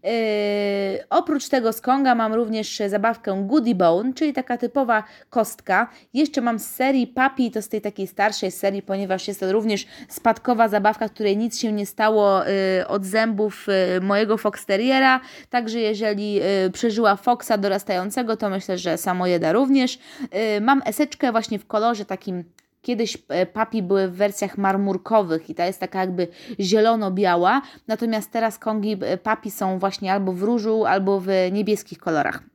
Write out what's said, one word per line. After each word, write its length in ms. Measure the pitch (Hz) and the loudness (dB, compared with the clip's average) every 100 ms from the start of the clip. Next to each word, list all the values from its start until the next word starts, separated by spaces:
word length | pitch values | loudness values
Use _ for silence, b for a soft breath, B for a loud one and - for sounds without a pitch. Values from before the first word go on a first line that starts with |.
Yy, 60 | 190 226 220 208 208 208 202 202 196 190 - | -2 -2 0 0 0 0 0 -2 -2 -4 0
oprócz 400 | 262 330 294 - | 0 2 -2 0
tego 240 | 269 226 | 0 0
z 80 | 220 | -2
Konga 340 | - 262 269 240 | 0 2 4 2
mam 180 | 220 | 2
również 480 | 220 233 220 208 - 208 | 0 -2 -4 -6 -4 -2
zabawkę 560 | 202 220 226 - 190 196 | 0 0 -2 -4 -4 2
Goody 280 | 294 233 190 | 2 4 4
Bone, 380 | 175 170 240 | 4 4 0
czyli 200 | 254 311 | -2 -2
taka 240 | 277 262 240 | -2 -4 -4
typowa 460 | 240 277 254 220 208 B B | -2 -2 0 0 -2 B B
kostka. 600 | 247 220 - - 190 233 B B | -2 -2 -4 0 0 0 B B
Jeszcze 280 | 247 294 285 | 0 0 0
mam 180 | 240 226 | -2 -2
z 80 | - | -6
serii 400 | - 262 269 240 | -2 2 2 0
Papi, 440 | - 262 269 240 | 0 0 2 -2
to 100 | 220 | -2
z 80 | 208 | -6
tej 120 | 214 | -6
takiej 260 | 208 202 190 | -6 -6 -8
starszej 440 | - 208 208 190 | 0 0 0 -6
serii, 300 | - 196 196 | -2 -2 -2
ponieważ 460 | - 190 196 190 - | -6 -6 -2 -4 -4
jest 120 | 202 | -4
to 120 | 190 | 0
również 340 | 202 220 202 - B B | 0 2 -2 -4 B B
spadkowa 580 | - 233 220 - 226 226 | -2 0 0 0 2 4
zabawka, 420 | 208 202 220 220 | 4 2 0 -6
której 280 | - 208 202 | -2 0 0
nic 220 | 226 - | -2 -2
się 120 | 233 | -4
nie 140 | 208 202 | -2 -6
stało, 580 | - 220 220 202 190 | 0 2 4 4 4
yy, 440 | - 196 190 185 - | 2 0 2 0 0
od 180 | 202 190 | -4 -2
zębów, 600 | 214 226 202 214 - - 190 185 | 0 0 0 -2 -4 -2 2 2
yy, 80 | 185 | 0
mojego 360 | 190 202 214 214 | 0 0 2 0
Fox 280 | 214 - - | -2 -4 -4
Terriera. 540 | 196 247 262 262 262 262 B B | 0 2 4 4 2 -2 B B
Także 300 | 247 220 226 | -4 -2 -2
jeżeli, 540 | 220 214 220 208 208 | -2 0 -2 -2 0
yy, 80 | 202 180 196 190 | 0 2 2 0
przeżyła 420 | 185 233 214 220 196 | 0 -2 2 2 4
Foxa 420 | - 240 - 214 | 2 0 0 0
dorastającego, 760 | 202 196 - 185 190 202 233 220 | 0 -2 -2 -4 -2 -4 -2 -2
to 120 | 208 | -2
myślę, 280 | 190 190 180 | -4 -4 -4
że 200 | 180 165 | -2 -4
samojeda 540 | - 180 185 175 160 | -2 0 2 2 2
również. 480 | 190 269 269 254 - B B | 2 4 4 2 -4 B B
Yy, 400 | 269 185 220 208 | -8 -4 -2 0
mam 200 | 220 269 - | 2 2 2
eseczkę 460 | - 294 - 277 | -2 -2 0 0
właśnie 280 | 226 214 208 | 0 -2 -8
w 80 | - | -4
kolorze 380 | 214 226 226 202 | 0 0 -2 -6
takim 380 | 190 - 180 170 _ _ _ | -8 -6 -8 -10 _ _ _
kiedyś, 340 | - 233 226 - _ | -6 -2 -2 -4 _
e, 160 | 156 180 | -2 -2
papi 380 | 214 220 226 | 0 -2 -2
były 240 | 180 196 190 | 0 2 0
w 80 | 180 | 0
wersjach 420 | 208 202 202 202 | -2 0 -6 -2
marmurkowych 920 | 196 190 196 190 - 220 185 160 160 | 0 2 0 -2 2 2 2 -2 -4
i 60 | 160 | -4
ta 100 | 175 | -4
jest 140 | 190 | -2
taka 200 | 185 190 | -6 -4
jakby 280 | 185 180 175 B B 226 | -4 -2 -4 B B -4
zielono-biała, 1000 | 190 214 220 226 202 185 196 175 180 254 277 B - | 2 4 4 4 0 0 2 4 4 2 -2 B -8
natomiast 440 | 220 233 220 202 | -4 -2 -2 -4
teraz 280 | 233 226 214 | -2 -2 -2
kongi, 380 | - 214 208 202 | -4 -2 -2 -2
e, 160 | 123 185 | -2 -4
papi 340 | - 220 214 | -2 -4 -4
są 280 | - 190 190 | -4 -4 0
właśnie 340 | 196 190 190 | -2 -2 -2
albo 200 | 196 190 | 0 0
w 100 | 180 | -2
różu, 420 | 202 240 214 220 214 | 0 0 0 0 2
albo 340 | 196 190 196 | 2 2 0
w 80 | 185 190 185 | 2 0 2
niebieskich 480 | 196 208 208 - - | 0 0 -2 -4 -10
kolorach. 440 | - 156 - - - | -2 0 0 -4 -10